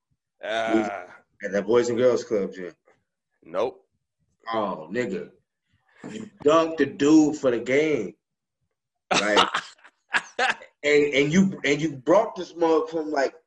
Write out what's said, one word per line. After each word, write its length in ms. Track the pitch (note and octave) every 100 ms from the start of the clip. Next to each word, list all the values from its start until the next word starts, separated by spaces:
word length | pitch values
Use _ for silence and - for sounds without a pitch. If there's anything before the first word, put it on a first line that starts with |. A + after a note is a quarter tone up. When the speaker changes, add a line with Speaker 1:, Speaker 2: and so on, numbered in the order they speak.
| _ _ _ _
Speaker 1:
Uh, 460 | G2+ A2+ A2+ A2 G#2 G2 F2+ - _ _
Speaker 2:
At 80 | G2+
that 140 | G2 G2
Boys 220 | A#2+ A#2+
and 80 | A#2
Girls 260 | G2+ G2
Club 300 | - G#2+ F#2+
gym. 200 | F#2+ F2+ - _ _ _ _ _ _
Speaker 1:
Nope. 420 | - F2 B2 - _ _ _ _ _ _ -
Speaker 2:
Oh, 340 | A2+ G2+ D#2+ D#2
nigga. 380 | A2+ A2+ F2+ - _ _ _ _ _ _ _ -
You 180 | - - -
dunked 340 | C#3+ E3 E3 E3
the 80 | B2+
dude 500 | - C#3+ D#3 D3 -
for 140 | C3
the 80 | A#2
game. 560 | G#2 C#3 D#3 C3+ F#2 - _ _ _ _ _ _ _ _ -
Like, 360 | - G#2 G#2 - - - - - _ _ - - -
Speaker 1:
<laughs> 20 | B3 - - _
Speaker 2:
and, 300 | D3 D3 D3
and 200 | C3 D3
you, 260 | F3+ - - C3+
and 160 | D3
you 100 | D#3+ C3+
brought 380 | - F#3+ A3 F#3
this 200 | E3 E3
mug 340 | E3 D#3+ -
from, 220 | E3 D3+
like, 220 | D3 C3 -